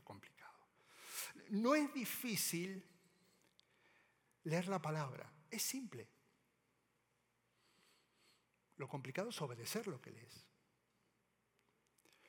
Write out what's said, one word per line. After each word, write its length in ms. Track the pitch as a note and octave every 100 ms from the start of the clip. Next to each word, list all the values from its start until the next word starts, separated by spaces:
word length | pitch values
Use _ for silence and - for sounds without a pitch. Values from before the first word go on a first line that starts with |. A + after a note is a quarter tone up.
complicado. 360 | - G2+ - - - - - _ - - - - - - -
No 260 | G#3 A#3 D4+
es 180 | C#4+
difícil 880 | C#4+ G#3+ - A#3+ G3 - E3+ F#3 F#3+ - - - - - - - _ - _ - - - _ _ _
leer 240 | E3 E3+ F3+
la 140 | F#3+
palabra, 480 | D3+ D#3 C#3 B2+ - - -
es 120 | A3
simple. 460 | - C4+ A#3+ A#2+ G#2+ - _ _ _ _ _ _ _ _ _ _ _ _ _ _ _ _ - - _ _ - - _ _ _ -
Lo 100 | C3+
complicado 420 | C#3+ C3 D3+ A3+
es 120 | -
obedecer 460 | C#3 A#2 A2+ A3 G#3+
lo 120 | C#3
que 120 | -
lees. 340 | A2 - - - _ _ _ _ _ _ _ _ _ _ _ _ _ _ _ - -